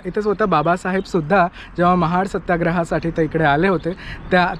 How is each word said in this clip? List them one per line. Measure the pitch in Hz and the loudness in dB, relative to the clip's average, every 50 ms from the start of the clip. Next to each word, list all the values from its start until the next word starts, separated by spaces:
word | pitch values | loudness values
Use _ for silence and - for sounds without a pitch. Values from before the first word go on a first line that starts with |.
| - | 0
इथे | 185 165 214 | -2 -4 -2
स्वतः | 208 214 196 - 220 | 0 0 0 0 2
बाबासाहेबसुद्धा | 202 175 151 151 170 175 180 - 185 185 190 196 - - 180 151 147 196 196 175 180 - - - - - - | 2 2 2 2 2 0 0 -2 -2 -2 -4 -2 -2 -2 -2 0 2 2 2 2 2 -2 -8 -18 -10 -2 0
जेव्हा | 175 175 180 | 2 2 4
महाड | 180 165 160 175 180 196 196 | 2 2 2 0 0 -2 -2
सत्याग्रहासाठी | - 190 - - 175 165 170 165 170 180 165 - 180 156 160 165 | -4 -6 -4 -2 -2 0 0 0 0 0 -2 -2 -2 -4 -2 -2
ते | 156 165 160 | -2 -2 -2
इकडे | 151 - 160 160 | 0 0 2 2
आले | 147 139 147 180 196 | 2 2 4 2 2
होते, | 185 160 - 165 185 - - - - - - - | 0 0 -2 -4 -6 -8 -10 -14 -14 -12 -4 0
त्या, | 190 180 175 180 180 | 2 2 2 2 0